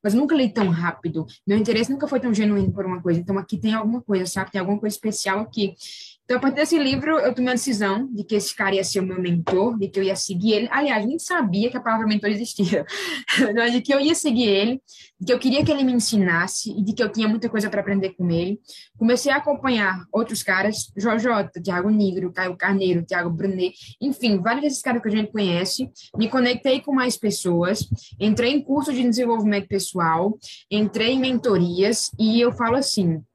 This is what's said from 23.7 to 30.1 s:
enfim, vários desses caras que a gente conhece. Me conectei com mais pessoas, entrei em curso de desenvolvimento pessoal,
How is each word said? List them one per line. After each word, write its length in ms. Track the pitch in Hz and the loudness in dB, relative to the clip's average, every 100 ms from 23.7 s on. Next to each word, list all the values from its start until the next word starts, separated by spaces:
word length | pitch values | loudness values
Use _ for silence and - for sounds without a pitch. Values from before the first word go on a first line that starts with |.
| - - - | -4 -20 -6
enfim, 400 | 262 254 240 202 | -4 -2 0 2
vários 220 | 175 247 | 2 0
desses 200 | 294 262 | 0 -2
caras 200 | - 240 | -2 -2
que 60 | 226 | 0
a 20 | |
gente 220 | 214 208 | 0 -2
conhece. 580 | 214 196 175 185 - 254 - - - | -2 0 0 -2 -4 -8 -10 -14 -4
Me 120 | 220 | 0
conectei 520 | 262 247 247 277 262 | 2 2 2 0 0
com 140 | 269 | 0
mais 220 | 262 254 233 | 0 0 0
pessoas, 720 | 214 - 185 170 175 214 - - - - | -2 -2 0 0 2 0 -2 -6 -8 -4
entrei 320 | 208 214 240 | 0 2 2
em 100 | 285 | 0
curso 300 | - 277 285 | 0 -2 0
de 100 | 254 | 0
desenvolvimento 640 | 247 226 240 226 208 208 196 | 2 2 2 2 2 0 0
pessoal, 720 | 196 190 185 165 | -4 -4 0 2